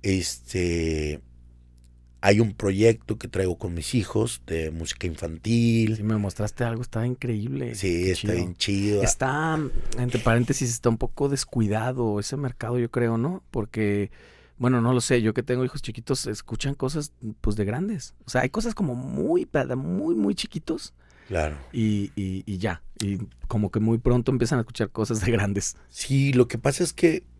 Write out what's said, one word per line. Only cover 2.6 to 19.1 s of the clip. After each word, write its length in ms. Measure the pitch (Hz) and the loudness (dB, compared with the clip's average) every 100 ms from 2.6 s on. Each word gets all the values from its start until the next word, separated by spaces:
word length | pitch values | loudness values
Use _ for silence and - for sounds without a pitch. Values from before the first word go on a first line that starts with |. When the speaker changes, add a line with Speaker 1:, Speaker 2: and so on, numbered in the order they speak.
| 101 98 113 113 - - | -2 6 6 4 -4 -8
Speaker 1:
que 100 | - | -4
traigo 300 | 95 92 87 | -2 -2 -2
con 160 | 95 | -4
mis 200 | 85 - | -4 0
hijos 480 | 117 95 117 117 - - | 0 2 0 0 -2 -6
de 240 | 82 80 | -4 -4
música 360 | 80 80 - 90 | -6 -8 -6 -6
infantil. 920 | 78 82 80 107 117 117 113 110 110 | -4 -8 -6 0 4 4 4 2 0
Speaker 2:
Sí, 60 | |
me 140 | 104 107 | 0 0
mostraste 480 | 101 - 104 - | -2 -2 -6 -2
algo, 180 | 120 113 | -4 -4
está 240 | 123 110 120 | -4 -4 -2
increíble. 680 | 123 123 107 113 135 120 | -4 -4 -4 -4 -6 -6
Speaker 1:
Sí, 300 | 110 98 85 | -4 0 2
Speaker 2:
Qué 60 | 92 | 0
Speaker 1:
está 220 | 90 104 | 0 0
Speaker 2:
chido. 20 | |
Speaker 1:
bien 220 | 113 87 87 | -2 -2 -4
chido. 460 | - 98 101 104 | -2 0 2 2
Speaker 2:
Está, 560 | 95 - 131 143 160 160 143 - - - | 2 2 0 0 0 -2 0 0 0 0
entre 220 | 123 120 | 0 0
paréntesis, 500 | 117 113 123 139 123 | 2 2 2 0 0
está 180 | 117 120 | 0 0
un 100 | 113 | 0
poco 300 | - - 143 | -2 -2 -2
descuidado 880 | 139 - 123 107 107 120 127 113 104 | -2 -2 0 2 2 -2 0 0 0
ese 180 | 104 139 | -2 -4
mercado, 420 | 135 - 113 123 | -4 -4 -2 0
yo 120 | 120 | 0
creo, 280 | - 117 117 | 0 2 2
¿no? 260 | 135 185 - | 0 -4 -6
Porque, 600 | 127 104 110 104 101 98 - - - - - | -6 -4 0 0 0 -2 -8 -20 -20 -20 -2
bueno, 220 | 123 123 | 2 4
no 120 | 117 | 4
lo 60 | 127 | 2
sé, 200 | - 123 | 4 4
yo 120 | 110 | 4
que 80 | 107 | 0
tengo 220 | 117 123 | -2 0
hijos 180 | 127 127 | 0 -4
chiquitos, 440 | - 110 - 131 - | -10 -10 -4 -4 -4
escuchan 480 | 107 - 110 139 | -8 -8 -6 -4
cosas, 380 | 143 131 156 147 _ 110 - | -2 -4 -4 -6 _ -12 -2
pues, 140 | 113 104 | -2 0
de 80 | |
grandes. 500 | 101 123 196 196 - - - | -2 -2 -4 -6 -10 -18 -2
O 40 | |
sea, 100 | 127 | 0
hay 80 | 135 | 0
cosas 240 | 214 226 | 0 -2
como 200 | 214 165 | -2 -2
muy, 500 | 123 135 | -2 -6